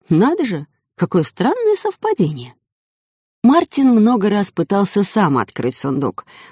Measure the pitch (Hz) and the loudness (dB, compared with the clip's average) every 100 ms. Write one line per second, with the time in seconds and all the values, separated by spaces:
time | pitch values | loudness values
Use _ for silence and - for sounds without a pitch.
0 | _ 160 233 359 277 170 147 _ _ - | _ 2 2 0 -2 -6 -10 _ _ -6
1 | 175 185 156 - 202 453 453 415 440 - | -2 0 -2 -2 -2 0 0 -2 -4 -6
2 | 440 427 156 147 120 - _ _ _ _ | -4 -2 -2 -4 -14 -20 _ _ _ _
3 | _ _ _ _ 233 311 339 - 262 233 | _ _ _ _ 2 2 0 0 2 4
4 | 214 247 202 208 196 - 170 196 196 - | 4 2 0 0 -2 -4 -2 0 0 0
5 | 196 - 185 135 107 - 123 131 139 135 | 0 0 0 0 -2 -6 -6 -4 -4 -4
6 | 135 92 - - - | -4 -6 -16 -20 -20